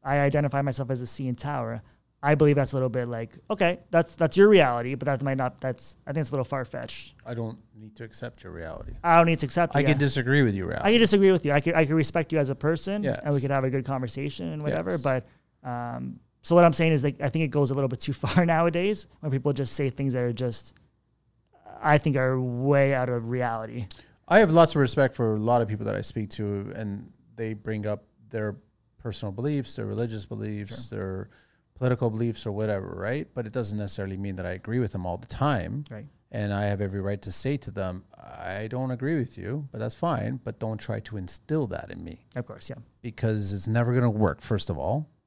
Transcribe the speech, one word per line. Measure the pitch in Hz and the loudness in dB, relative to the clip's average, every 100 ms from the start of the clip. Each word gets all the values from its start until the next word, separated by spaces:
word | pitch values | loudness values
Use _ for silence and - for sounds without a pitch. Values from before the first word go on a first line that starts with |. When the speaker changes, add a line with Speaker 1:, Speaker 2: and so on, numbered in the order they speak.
Speaker 1:
I | 143 143 | 0 2
identify | 143 143 147 139 | 4 4 2 0
myself | 139 127 127 | -2 -2 -4
as | 131 | -4
a | 123 | -4
C | - 131 | -6 -4
N | |
Tower. | 123 143 143 117 113 - _ _ _ | -4 -4 -6 -6 -8 -12 _ _ _
I | 143 151 | 2 6
believe | 151 143 | 6 6
that's | 131 | 2
a | 135 | 0
little | 127 | -2
bit | 120 120 | -2 -4
like, | 120 113 - _ | -6 -8 -14 _
okay, | 208 180 175 - | 0 2 0 0
that's, | 165 165 | 2 2
that's | - 160 - | 0 0 8
your | 202 | 10
reality, | 202 143 120 120 | 10 8 2 -4
but | 135 135 | -4 -2
that | 135 | -2
might | 143 135 | -2 -2
not, | 127 - | -2 -2
that's, | 135 120 - - - | -6 -6 -10 -16 -6
I | |
think | 143 | -4
it's | 135 | -2
a | |
little | 139 | -2
far-fetched. | 123 139 123 127 120 - - _ - | -2 -4 -6 -10 -10 -12 -14 _ -10
Speaker 2:
I | |
don't | 120 113 113 _ | -6 -6 -8 _
need | 110 107 107 | -20 -20 -16
to | |
accept | 113 - 120 - | -16 -12 -14 -14
your | 92 | -16
reality. | 82 82 - - - | -12 -10 -10 -12 -4
Speaker 1:
I | 170 165 | 6 8
don't | 165 | 8
need | 165 | 4
to | 139 | 0
accept | - 170 | 2 2
it, | 143 | 4
Speaker 2:
I | |
can | 147 | 4
Speaker 1:
yeah. | 143 | 4
Speaker 2:
disagree | 143 131 120 143 | 4 2 4 6
with | 127 | 6
your | 98 90 | 4 -2
reality. | - 196 | -2 4
Speaker 1:
I | |
can | 233 | 6
disagree | 226 202 196 | 6 6 6
with | 185 147 | 6 2
you. | |
I | 143 | 0
can, | 156 | 0
I | 160 151 | 2 4
can | 160 | 4
respect | 147 170 160 | 2 0 0
you | 160 | 0
as | 135 | 0
a | |
person, | 135 147 165 - 208 202 | 0 -2 -2 -2 -4 -2
and | - - | -4 0
we | |
Speaker 2:
Yes. | 143 | 0
Speaker 1:
can | 131 | 2
have | 139 | 0
a | 131 | 0
good | 131 127 | -2 -4
conversation | 135 127 131 143 - 170 | -4 -4 -6 -8 -6 -8
and | 156 | -6
whatever, | 147 - 170 | -4 -2 -2
Speaker 2:
Yes. | 175 | -2
Speaker 1:
but, | 135 131 - _ _ _ | 0 -2 -4 _ _ _
um, | 135 123 120 123 127 - _ _ | -10 -8 -8 -8 -10 -12 _ _
so | - | 2
what | 170 | 6
I'm | 170 | 8
saying | 151 160 | 6 2
is | 156 | 2
that | 143 - | 0 -2
I | 143 | -4
think | 160 156 | -2 0
it | |
goes | 147 139 | 0 0
a | |
little | 135 135 | 0 -2
bit | 131 | -2
too | - | -6
<laughs> | 135 | -4
far | - - 170 | 0 2 4
nowadays | 160 170 170 185 208 - _ | 4 2 2 0 -2 -6 _
when | 156 | -4
people | 135 147 | -2 0
just | 139 131 | -2 -2
say | - 139 | -2 -2
things | 120 139 | 0 -2
that | 127 | 0
are | 123 | -2
just, | 117 123 117 - - _ _ _ _ _ _ _ _ - - | -2 -4 -6 -12 -20 _ _ _ _ _ _ _ _ -20 -6
I | 156 147 | 2 2
think, | 160 135 | 4 0
are | 131 131 | 0 0
way | 127 120 135 143 139 | -2 -2 2 4 4
out | 135 127 | 2 0
of | 123 113 | -2 -4
reality. | 127 123 113 113 117 107 - - _ - | -2 -2 -4 -8 -10 -10 -14 -20 _ 4
Speaker 2:
I | 180 | 6
have | 214 | 8
lots | 160 160 | 8 6
of | 147 | 6
respect | 135 - 135 - | 2 4 2 2
for | 113 107 | 0 2
a | |
lot | 107 120 | 4 4
of | 110 | 2
people | 104 104 | -2 -4
that | 101 | -4
I | |
speak | 107 - 104 | -4 -6 -6
to, | - 104 101 101 - | -4 -4 -4 -6 -8
and | 110 101 85 _ _ - | -6 -8 -10 _ _ -8
they | 110 | -6
bring | 110 110 110 104 | -6 -6 -6 -4
up | 104 _ _ 107 | -6 _ _ -10
their | 113 107 101 _ _ _ _ | -6 -6 -6 _ _ _ _
personal | 120 98 107 | -10 -8 -8
beliefs, | 98 131 147 120 - | -6 -4 -2 -4 -8
their | 107 | -6
religious | 104 117 110 101 | -4 -4 -6 -10
beliefs, | 110 107 104 101 117 120 | -8 -6 -8 -8 -10 -10
Speaker 1:
Sure. | 104 | -8
Speaker 2:
their | 95 95 95 _ _ _ _ | -6 -8 -10 _ _ _ _
political | - 127 123 120 | -4 -2 0 0
beliefs | 110 120 110 - | 0 -4 -4 -6
or | |
whatever, | 101 107 101 95 | -4 -2 -2 -4
right? | 87 95 135 156 | -8 -6 -6 -6
But | - 107 | -8 -6
it | |
doesn't | 127 110 107 | -4 -4 -4
necessarily | 101 - 98 95 | -6 -6 -6 -6
mean | 101 92 | -6 -6
that | 90 | -6
I | |
agree | 92 - 120 | -8 -4 -2
with | 113 | -2
them | 95 90 | -4 -6
all | 87 | -8
the | - | -10
time. | - 139 127 85 135 147 | -2 0 0 -2 -8 -10
Speaker 1:
Right. | 110 143 _ _ | -14 -16 _ _
Speaker 2:
And | 110 104 | -6 -2
I | 101 104 | 0 0
have | 101 | -2
every | 101 98 | -2 -4
right | 98 101 | -4 -6
to | 101 | -6
say | 95 131 143 | -6 -4 -4
to | - | -6
them, | 92 95 92 - - | -6 -6 -8 -14 -20
"I | - - - 98 110 | -20 -14 -10 -8 -8
don't | 127 131 | -6 -6
agree | 123 131 160 | -4 -2 -2
with | 120 - | -2 -6
you, | 90 139 143 | -8 -8 -8
but | 113 | -8
that's | 113 - | -8 -4
fine, | 170 131 110 131 | -2 -2 -4 -6
but | 117 107 | -8 -8
don't | 110 110 | -6 -6
try | - 107 | -6 -8
to | - 107 | -8 -10
instill | 90 - _ 156 127 | -10 -12 _ -4 -2
that | - - | -6 -10
in | - | -12
me." | 82 80 _ - | -12 -14 _ -10
Speaker 1:
Of | 120 | -10
course, | 107 - | -12 -14
yeah. | - - _ | -14 -18 _
Speaker 2:
Because | 123 113 113 110 98 | -14 -4 -2 0 -2
it's | 101 92 | -4 0
never | 113 120 | 0 2
gonna | 123 123 | 2 2
work, | 107 104 71 | 2 2 0
first | - 104 - | -2 -2 -2
of | 80 | -4
all | 71 127 156 _ | -2 -2 -4 _